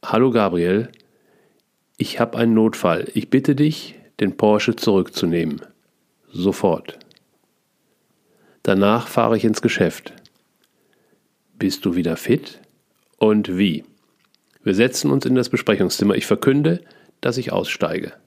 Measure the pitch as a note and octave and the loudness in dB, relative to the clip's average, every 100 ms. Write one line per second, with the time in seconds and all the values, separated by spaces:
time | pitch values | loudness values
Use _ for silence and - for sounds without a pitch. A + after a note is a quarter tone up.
0 | - G#2+ C3 A#2 G2+ F2+ F2 G2 A#2+ - | -2 0 2 2 0 0 0 0 -4 -12
1 | _ _ _ _ _ _ _ _ _ _ | _ _ _ _ _ _ _ _ _ _
2 | - - A#2 A#2 A#2 A2 A2 A2 F2+ E2 | -8 -4 -4 0 2 4 2 2 0 0
3 | - - - C3 C3+ C#3 D3+ D#3 - - | -2 -6 0 0 2 2 0 -2 -12 -20
4 | - - G2+ - G#2+ G#2+ A2 A2 - G2 | -20 -4 -4 0 2 2 0 -2 2 2
5 | F2+ - F2 E2+ D#2+ D2 - _ _ _ | 0 -2 -2 0 -2 -6 -12 _ _ _
6 | _ _ _ - F#2+ F#2 G2 D#2+ - - | _ _ _ -4 -2 0 0 -2 -6 -20
7 | - _ _ _ _ _ _ _ _ _ | -20 _ _ _ _ _ _ _ _ _
8 | _ _ _ _ _ _ - G2 G2+ A#2 | _ _ _ _ _ _ -2 2 2 2
9 | A2+ - A2+ A2+ A2+ G#2+ A#2 - - - | 0 0 2 2 0 0 -2 0 -2 -2
10 | - - - _ _ _ _ _ _ _ | -18 -20 -20 _ _ _ _ _ _ _
11 | _ _ _ _ _ _ F#2+ - G2 F2 | _ _ _ _ _ _ -4 -2 -4 -2
12 | F2 - - - - - _ _ _ _ | -2 -4 -2 -2 -2 -20 _ _ _ _
13 | _ _ G#2+ G#2+ G2+ F#2 G2+ G2 - _ | _ _ 2 2 0 0 0 0 -10 _
14 | _ _ _ _ _ _ - G2 B2 B2+ | _ _ _ _ _ _ -2 2 2 2
15 | D3 C#3 C3 B2+ A#2+ B2+ - G#2 F#2 - | 0 0 2 0 0 -2 0 0 0 2
16 | G2+ - - G#2 - C#3 D3+ F3 - - | 2 2 0 0 2 2 2 -2 -6 -20
17 | _ _ B2+ B2 - G2 - - E2 F2 | _ _ -4 -4 -4 -4 -4 -4 -4 -4
18 | - - | -8 -14